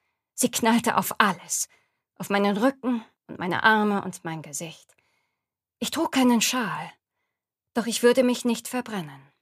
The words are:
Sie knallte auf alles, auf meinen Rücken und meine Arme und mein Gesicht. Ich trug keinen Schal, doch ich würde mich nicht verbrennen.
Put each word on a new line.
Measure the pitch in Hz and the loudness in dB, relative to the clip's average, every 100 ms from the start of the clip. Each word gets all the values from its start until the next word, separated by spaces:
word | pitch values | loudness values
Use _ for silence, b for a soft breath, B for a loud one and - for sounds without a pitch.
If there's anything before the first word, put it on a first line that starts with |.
| _ _ _ | _ _ _
Sie | - 240 | -4 -2
knallte | - 226 233 226 - | 0 2 2 2 0
auf | 190 - | 0 2
alles, | 208 170 - - - _ _ _ _ - | 2 0 -6 -8 -8 _ _ _ _ -12
auf | - | -2
meinen | 202 202 185 | 0 2 2
Rücken | 254 262 247 233 - _ - | 0 0 -4 -4 -6 _ -16
und | - | -8
meine | 180 170 | -4 0
Arme | 220 214 208 202 | 2 4 2 -2
und | 185 - | -4 -10
mein | 170 160 | -10 -10
Gesicht. | 147 147 165 - _ _ _ _ _ _ _ _ _ - | -12 -12 -12 -16 _ _ _ _ _ _ _ _ _ -10
Ich | 226 | -6
trug | 294 330 | -4 0
keinen | 269 254 233 | 2 4 4
Schal, | - 254 202 156 160 - _ _ _ _ _ _ _ | 2 -2 -4 -6 -12 -18 _ _ _ _ _ _ _
doch | - 220 | -6 -4
ich | - | 2
würde | 247 247 | 4 6
mich | 247 240 | 4 2
nicht | 240 226 - | -2 -4 -4
verbrennen. | 247 247 208 151 139 _ _ | -8 -6 -8 -8 -14 _ _